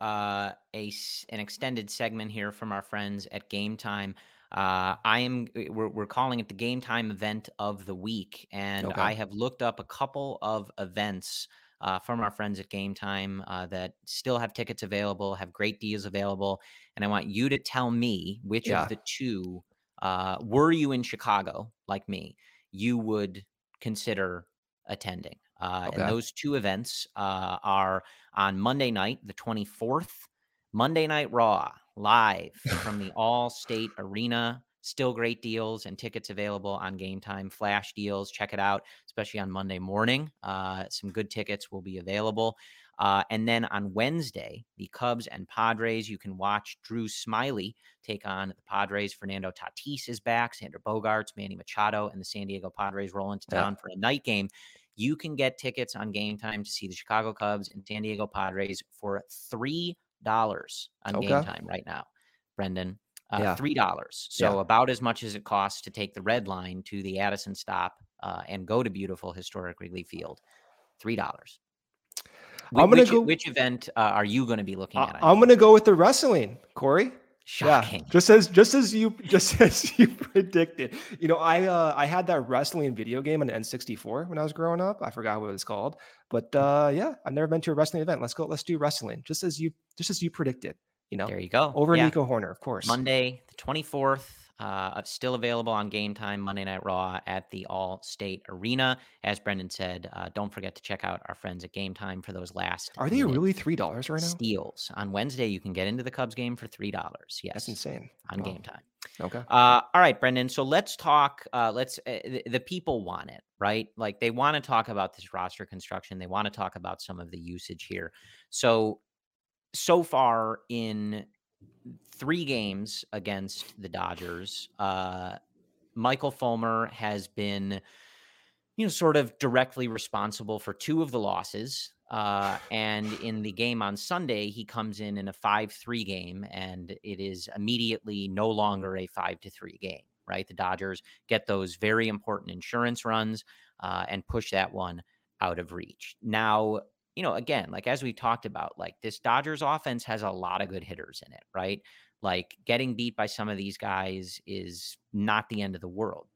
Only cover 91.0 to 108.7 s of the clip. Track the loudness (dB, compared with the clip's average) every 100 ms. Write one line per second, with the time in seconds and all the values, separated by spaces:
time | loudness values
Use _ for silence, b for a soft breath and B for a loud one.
91 | -10 -6 -4 -4 0 4 4 4 6 8
92 | 8 6 2 2 -2 -6 -6 -2 0 0
93 | 2 2 2 -4 _ -14 -6 -6 -4 0
94 | 2 0 -4 -20 -20 -12 -6 -4 -4 -6
95 | -8 -6 -2 0 0 0 0 -2 -2 -4
96 | -4 -6 -6 -6 -4 -6 -4 -4 -2 -2
97 | -2 -4 -6 -6 -6 -12 -6 -4 -4 -6
98 | -12 -10 -8 -8 -12 -8 -2 2 2 0
99 | b b -4 -2 -2 -4 -4 -6 -6 -6
100 | -10 -12 -8 -6 -6 -6 -12 -10 -8 -6
101 | -4 -6 -8 -10 -10 -10 -10 -8 -8 -8
102 | -10 -10 -10 -12 -10 -4 -4 -4 -8 -4
103 | 0 2 2 4 2 2 0 0 0 -4
104 | -4 -4 -4 -2 -2 -2 -4 -10 -12 -8
105 | -4 -2 -2 -2 -2 -2 -4 -2 -2 -2
106 | -4 -4 -4 -4 -6 -6 -10 -8 -6 -6
107 | -8 -10 -14 -12 -10 -8 -8 -8 -8 -10
108 | -14 _ -12 -8 -6 -8 -14